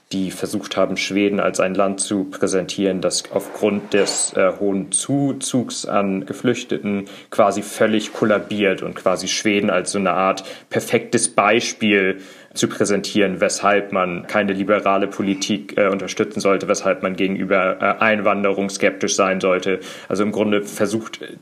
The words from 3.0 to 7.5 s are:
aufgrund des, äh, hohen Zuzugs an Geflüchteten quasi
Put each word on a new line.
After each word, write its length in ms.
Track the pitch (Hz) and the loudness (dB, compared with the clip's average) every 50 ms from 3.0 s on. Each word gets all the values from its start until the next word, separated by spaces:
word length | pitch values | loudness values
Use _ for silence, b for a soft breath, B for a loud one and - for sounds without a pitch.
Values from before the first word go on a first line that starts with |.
| 87 87 - - - - | -2 -2 -2 -4 -4 -4
aufgrund 640 | - 98 - - - - - 107 101 101 98 - - | -4 -4 -4 -6 -4 -2 0 0 0 0 -2 0 2
des, 400 | 101 98 - - - - - - | 2 2 2 0 -2 -2 -2 0
äh, 200 | - 98 92 87 - | 2 2 2 2 0
hohen 320 | 101 101 98 98 92 - | -2 -2 0 -2 -2 -4
Zuzugs 960 | - - - - 139 139 139 139 120 - - - - 127 110 - - - - | -4 -6 -2 -2 0 0 0 0 -2 -4 -4 -2 -2 -2 -2 -2 -6 -8 -6
an 400 | - - 104 98 98 95 95 - | -2 0 0 0 0 -2 -2 -4
Geflüchteten 800 | - 98 - - 123 120 - - - - - - 104 101 101 98 B B B B B | -6 -6 -2 0 0 0 0 -2 -4 -4 -4 -2 -2 -2 -4 -4 B B B B B
quasi 320 | - - 110 101 | 2 4 4 4